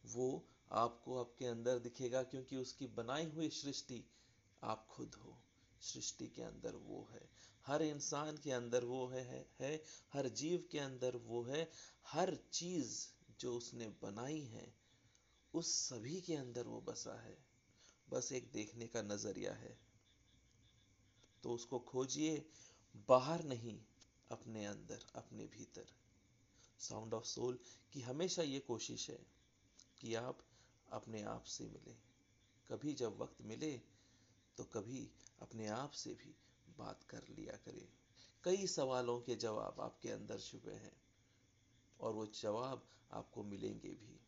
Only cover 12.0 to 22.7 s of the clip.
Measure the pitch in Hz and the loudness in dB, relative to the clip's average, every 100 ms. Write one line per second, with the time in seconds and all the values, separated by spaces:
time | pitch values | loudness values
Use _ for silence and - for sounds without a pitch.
12 | - 147 185 147 - - 175 180 117 - | 0 4 4 2 -2 -2 2 2 2 -2
13 | - - - - 127 120 120 123 110 - | -6 -10 -20 -4 0 0 -2 -6 -6 -4
14 | 107 104 131 156 131 110 - - _ - | -4 -2 -2 -2 -4 -8 -10 -16 _ -20
15 | - - _ - - - 165 - - 123 | -20 -20 _ -20 -4 0 2 2 2 -2
16 | 120 180 175 156 123 120 117 113 - - | -2 -2 0 0 0 -2 -2 -2 -4 -4
17 | - 113 113 - - - _ - - - | -4 -6 -10 -14 -20 -20 _ -20 -20 -20
18 | - 127 120 131 117 107 107 113 113 117 | -2 0 2 -2 -2 -2 -2 -4 -2 0
19 | 104 104 101 95 98 107 - - - - | 0 0 0 0 -2 -2 -8 -14 -20 -20
20 | - - - - - - - - - - | -20 -20 -20 -20 -20 -20 -20 -20 -20 -20
21 | - - - - 127 120 - 127 - 127 | -20 -20 -20 -8 -2 -2 0 -4 0 0
22 | 131 143 156 151 - - - | 2 2 4 2 -2 -18 -20